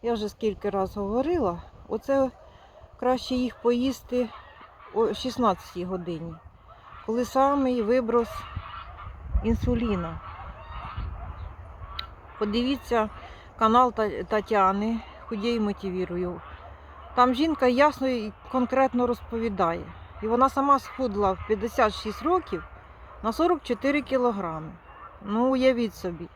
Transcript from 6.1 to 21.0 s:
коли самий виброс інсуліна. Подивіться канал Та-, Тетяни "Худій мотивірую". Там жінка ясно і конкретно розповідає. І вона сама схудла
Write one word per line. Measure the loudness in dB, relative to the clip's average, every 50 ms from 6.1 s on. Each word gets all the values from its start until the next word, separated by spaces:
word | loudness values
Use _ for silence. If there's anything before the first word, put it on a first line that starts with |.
| -6 -6 -8 -10 -12 -14 -16 -20 -20 -20 -20 -20 -20 -20 -20 -20 -20 -14 -6
коли | -2 0 0 0
самий | 0 2 4 4 4 4 4 2 2 2 0
виброс | 2 4 4 2 2 4 2 2 2 0 -4 -12 -12 -10 -10 -10 -10 -10 -14 -14 -14 -16 -16 -14 -14 -14 -14 -14 -14 -2 -2 0 2
інсуліна. | 2 0 2 2 0 0 0 0 0 -2 -2 -2 -6 -8 -10 -12 -14 -14 -14 -14 -14 -14 -16 -16 -14 -14 -12 -12 -10 -8 -8 -8 -8 -8 -10 -12 -12 -12 -12 -12 -12 -14 -16 -18 -18 -16 -16 -14 -14 -10 -12 -12 -12 -14 -20 -20 -20 -8 -6
Подивіться | -4 -2 0 0 0 0 -2 -4 -2 0 0 0 0 0 -4 -14 -16 -18 -18 -18 -20 -20 -4 2
канал | 4 6 8 8 6 6 4
Та-, | 0 -2 0 0 -4 -4
Тетяни | 0 0 -2 0 2 4 6 6 6 4 2 0 -2 -2 -4 -6 -10 -18 -18 -10 -8
"Худій | -6 -2 0 0 0 2
мотивірую". | 0 0 -2 -2 -4 -4 -2 -2 -2 -2 -2 -2 -2 -2 -4 -8 -12 -14 -16 -16 -16 -18 -18 -18 -20 -20 -20 -18 -18 -6 6
Там | 6 6 6 6
жінка | 2 2 2 2 4 4 4
ясно | 6 6 6 6 6 2 0 0
і | 0 0 -2 -6 -10 -12 -14 -4
конкретно | 0 0 0 2 4 2 2 4 4 2 2 2
розповідає. | 0 -2 -6 -8 -6 -4 -2 -2 0 2 2 2 2 -2 -6 -12 -14 -16 -18 -18 -14 -6
І | -2 0
вона | 4 4 4 4
сама | 4 2 4 6 4 4
схудла | 4 -4 -6 -4